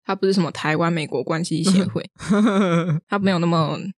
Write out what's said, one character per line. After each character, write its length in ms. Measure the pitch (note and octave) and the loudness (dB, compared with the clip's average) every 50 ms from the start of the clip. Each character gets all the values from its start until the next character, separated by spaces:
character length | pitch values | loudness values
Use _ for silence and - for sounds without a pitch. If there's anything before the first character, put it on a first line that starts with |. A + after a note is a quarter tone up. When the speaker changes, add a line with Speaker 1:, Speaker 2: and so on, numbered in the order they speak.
| _ | _
Speaker 1:
它 100 | - F#3+ | -8 -4
不 100 | F#3+ F#3+ | -2 0
是 80 | F#3+ | 2
什 80 | G3 G3 | 2 2
么 120 | E3 C#3 | 0 -2
台 240 | - - - D3+ D#3 | -2 -6 -4 -2 0
湾 160 | E3+ E3+ E3+ | 0 0 0
美 120 | E3+ D#3+ D3 | 0 -2 -4
国 160 | - - B2 C3 | -4 -4 -6 -4
关 200 | - D#3+ D#3+ F3+ | -4 -4 -4 -4
系 200 | - E3 D#3 D#3+ | -4 -2 0 2
协 200 | F#3+ F#3 G3 F3+ | 2 4 2 2
会。 220 | - A2+ D#3+ - - _ - - D#3+ G#3 G#3 G#3+ A#3 G3 G3 | 0 -2 -6 -8 -8 _ -8 -2 0 2 4 4 4 4 2
Speaker 2:
<laughs> 440 | G3+ F3 E3+ E3+ E3 F#3 D3 E3 - - | 2 2 2 0 0 0 -2 -2 -4 -4
Speaker 1:
它 100 | G3+ G3+ | -4 -2
没 140 | G3 G3 | 0 0
有 80 | F#3 E3 | 2 2
那 60 | E3+ E3+ | 2 2
么， 280 | E3+ D#3+ D#3 C#3+ D3+ - - G3 - | 2 2 2 0 -2 -4 -8 -10 -12